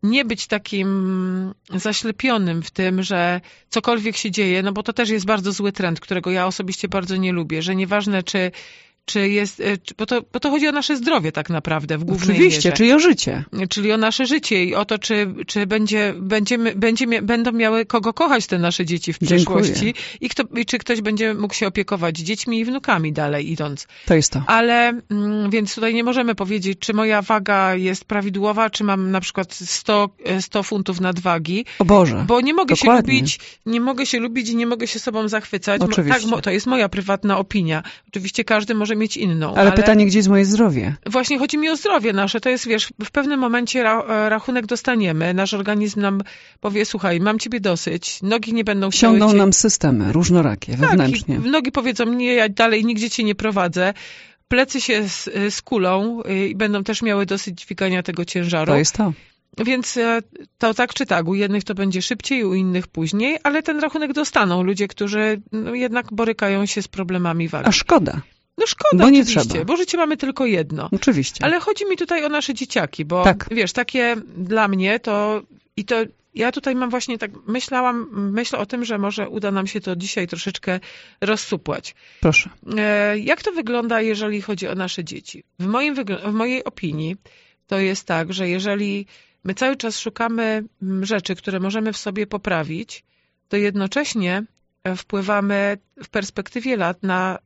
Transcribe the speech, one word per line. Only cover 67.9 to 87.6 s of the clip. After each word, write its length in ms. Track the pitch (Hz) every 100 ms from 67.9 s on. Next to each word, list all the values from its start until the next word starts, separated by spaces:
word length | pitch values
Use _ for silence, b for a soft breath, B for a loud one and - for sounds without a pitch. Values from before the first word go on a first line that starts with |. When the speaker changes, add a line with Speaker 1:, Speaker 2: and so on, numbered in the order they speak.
| 330 147 147 - _ _ -
Speaker 1:
No 80 | 440
szkoda, 360 | - 605 180
Speaker 2:
Bo 60 | 226
nie 120 | 277
Speaker 1:
oczywiście, 280 | 233 - 117
Speaker 2:
trzeba. 160 | - 185
Speaker 1:
bo 120 | 339
życie 200 | 359 349
mamy 200 | 311 311
tylko 280 | 269 269 254
jedno. 440 | 185 151 151 147
Speaker 2:
Oczywiście. 540 | 196 - 180 131 - 285
Speaker 1:
Ale 140 | 339
chodzi 260 | 392 403 403
mi 80 | 370
tutaj 280 | 349 339 302
o 40 |
nasze 240 | 294 285
dzieciaki, 520 | 233 254 - 156 - 156
bo 180 | 180
Speaker 2:
Tak. 240 | 180 196 -
Speaker 1:
wiesz, 220 | 226 185
takie 420 | - 240 262 240 233 - 175
dla 300 | 180 220 208
mnie 320 | 190 185 226
to, 420 | - 208 208 214 - - _ -
i 80 | 202
to 100 | 233 226 _ _ -
ja 160 | 233
tutaj 240 | 262 277 254
mam 140 | 254
właśnie 280 | 247 247 233
tak, 140 | 208 202 214
myślałam, 600 | 240 - 254 254 240 233 208 202
myślę 280 | 202 240 277
o 60 | 202
tym, 200 | 247 233
że 120 | 214
może 320 | 202 202 202
uda 220 | 214 202
nam 160 | 196 190
się 140 | 214
to 140 | 190 180
dzisiaj 320 | 196 - 175
troszeczkę 520 | 165 - - - 185 B B B B
rozsupłać. 720 | 196 214 - 180 - - - - b b
Speaker 2:
Proszę. 280 | 160 156 - - - 214
Speaker 1:
E, 420 | 208 208 208 214
jak 220 | 208 320
to 80 | 440
wygląda, 500 | 339 226 240 233 226
jeżeli 400 | 220 208 214 208
chodzi 260 | 190 196 196
o 80 | 180
nasze 280 | 185 -
dzieci? 400 | 160 - - 180 _ _
W 60 | 180
moim 280 | 233 302 277
wygl-, 340 | 208 190 202
w 40 |
mojej 300 | 214 233 254
opinii 520 | - - 175 151 156 190 b b b b